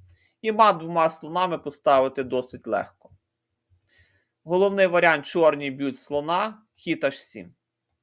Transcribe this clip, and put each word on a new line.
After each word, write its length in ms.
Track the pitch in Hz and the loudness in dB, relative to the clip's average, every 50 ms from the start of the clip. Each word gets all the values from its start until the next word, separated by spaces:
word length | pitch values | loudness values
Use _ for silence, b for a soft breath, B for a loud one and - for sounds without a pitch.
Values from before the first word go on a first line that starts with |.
| _ _ _ _ _ _ _ _ | _ _ _ _ _ _ _ _
І 100 | - 220 | -6 -4
мат 260 | 214 208 226 208 185 165 | 0 4 4 4 4 2
двома 320 | 160 165 170 170 160 160 | -4 -4 0 0 0 0
слонами 480 | - - - 151 160 175 185 180 165 151 | 0 -4 -10 -8 -4 -2 -2 -2 -4 -6
поставити 680 | - 147 - - - 151 139 131 131 135 135 139 131 | -8 -10 -14 -2 2 4 4 4 4 2 -2 -6 -6
досить 440 | 123 131 127 123 - - - - 117 | -4 -4 -6 -6 -6 -12 -14 -8 -4
легко. 420 | 104 98 98 - _ _ _ _ _ _ _ _ _ _ _ _ _ _ _ _ _ _ _ _ _ _ _ _ _ _ _ _ _ _ _ | -4 -4 -4 -6 _ _ _ _ _ _ _ _ _ _ _ _ _ _ _ _ _ _ _ _ _ _ _ _ _ _ _ _ _ _ _
Головний 440 | 156 170 185 196 202 196 196 190 180 | -2 0 2 2 2 2 2 2 2
варіант: 380 | 170 175 170 170 160 147 139 | 4 4 4 4 4 2 0
чорні 460 | - - 180 160 151 147 143 147 139 | -4 0 2 4 4 4 2 -2 -8
б'ють 260 | 131 139 139 139 127 - | -6 -6 -6 -6 -6 -8
слона, 640 | - - 147 143 147 156 170 185 208 220 214 - _ _ _ | -8 -6 -6 -4 -2 -2 -2 -2 -2 -4 -6 -12 _ _ _
хід 280 | _ - 175 156 156 156 | _ -8 -6 -4 -2 -2
H 80 | 139 | -4
сім. 420 | 139 - - - - 110 87 90 - _ _ _ _ _ _ _ _ _ | -4 -6 -10 -16 -16 -18 -18 -20 -20 _ _ _ _ _ _ _ _ _